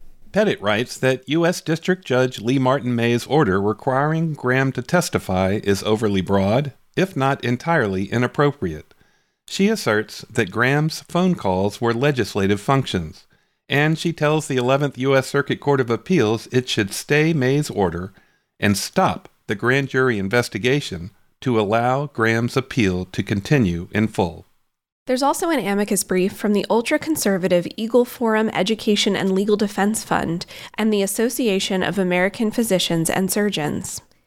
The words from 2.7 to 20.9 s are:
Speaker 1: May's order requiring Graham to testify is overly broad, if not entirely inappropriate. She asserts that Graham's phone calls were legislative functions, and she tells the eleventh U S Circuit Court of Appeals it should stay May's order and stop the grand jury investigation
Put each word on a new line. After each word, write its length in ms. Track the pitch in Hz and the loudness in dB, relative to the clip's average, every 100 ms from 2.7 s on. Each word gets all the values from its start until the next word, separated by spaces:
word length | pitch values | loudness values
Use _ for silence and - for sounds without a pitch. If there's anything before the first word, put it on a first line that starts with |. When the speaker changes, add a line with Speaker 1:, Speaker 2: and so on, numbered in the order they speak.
| 135 123 | 2 0
Speaker 1:
May's 320 | 117 117 120 - | 0 2 0 2
order 360 | 147 120 95 | 2 4 4
requiring 720 | 101 107 139 131 151 160 165 | 2 0 0 0 2 0 -2
Graham 380 | 143 123 131 135 | -2 0 2 2
to 80 | 127 | -2
testify 800 | - - - 95 - 92 95 104 | 0 0 0 -2 0 0 2 0
is 200 | 101 95 | 0 0
overly 380 | 104 110 110 98 | 2 0 2 0
broad, 520 | 92 98 95 120 143 - _ - | 2 2 2 2 0 -8 _ -2
if 200 | 185 139 | -2 0
not 280 | 135 135 | 0 0
entirely 640 | 120 123 165 170 107 95 98 | -2 -4 0 0 2 0 -2
inappropriate. 880 | 117 123 - 147 - 90 78 - _ _ _ _ _ - | 0 -2 2 0 2 -6 -6 -14 _ _ _ _ _ -14
She 180 | - 202 | 0 2
asserts 560 | 214 - 107 107 - - | 2 0 0 -2 -10 -8
that 220 | 120 92 | -4 -2
Graham's 500 | 107 123 143 156 - - | 0 2 2 0 -4 -6
phone 240 | 175 185 | 0 0
calls 480 | 170 101 92 101 - | 0 -2 0 -2 -2
were 120 | 117 | -2
legislative 680 | 117 143 127 101 104 98 101 | 0 0 0 -2 0 0 0
functions, 640 | - 135 123 95 78 - _ _ _ _ - | 2 0 0 -4 -4 -12 _ _ _ _ -4
and 280 | 139 156 160 | 0 2 0
she 160 | 175 | -2
tells 340 | 160 151 156 - | 0 0 0 0
the 100 | 127 | 0
eleventh 400 | 123 139 143 123 | 2 2 0 -2
U 180 | 135 135 | 0 2
S 100 | 131 | 2
Circuit 340 | 143 139 127 | -2 -2 -2
Court 200 | 143 139 | 0 0
of 100 | 120 | 2
Appeals 580 | 113 - 185 107 113 - | -2 0 2 4 0 0
it 180 | 127 127 | -2 0
should 240 | - 101 | -2 -2
stay 400 | - - 147 160 | -4 -2 2 2
May's 360 | 160 127 143 151 | 2 2 0 -2
order 440 | - 92 85 92 - _ _ _ - | 0 -2 -2 -10 -14 _ _ _ -2
and 180 | 104 101 | 0 0
stop 520 | - - 170 82 - _ - | -2 0 0 -2 -10 _ -8
the 80 | 101 | -2
grand 320 | 117 135 135 | 0 0 0
jury 300 | 131 131 104 | 0 0 0
investigation 920 | 95 120 120 104 117 147 - | 0 0 0 -2 0 0 -2